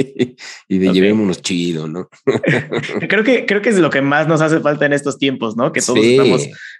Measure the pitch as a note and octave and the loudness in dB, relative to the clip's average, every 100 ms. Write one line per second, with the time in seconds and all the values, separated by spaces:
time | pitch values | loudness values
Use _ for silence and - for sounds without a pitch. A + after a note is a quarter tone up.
0 | - - B2 - - - _ F#2+ F#2 F#2 | -4 -4 -6 -6 -20 -20 _ 0 2 4
1 | G2 A2 G2+ E2+ - F2+ F2 E2 D#2 E2+ | 4 2 0 -4 -4 -4 -4 -4 -6 -10
2 | E2+ _ - A2+ - B2 - A#2 - G#3 | -12 _ -2 0 0 -2 -2 -6 -6 -8
3 | E3+ G3+ A3 B3 - G3+ A3+ G3 D3 C#3 | -2 0 2 0 0 -2 2 2 2 2
4 | C#3 D3 D#3 D#3 D#3 D#3 D3 D3 C#3+ C#3+ | 0 0 2 2 2 2 0 0 0 0
5 | C#3+ C3+ C3+ C3 A2+ A2 A#2 - A#2+ A#2+ | -2 -2 -2 -2 -4 -2 -4 -2 -2 2
6 | A2+ C3 B2+ D#2+ - - - - | 4 4 4 2 -2 -12 -20 -18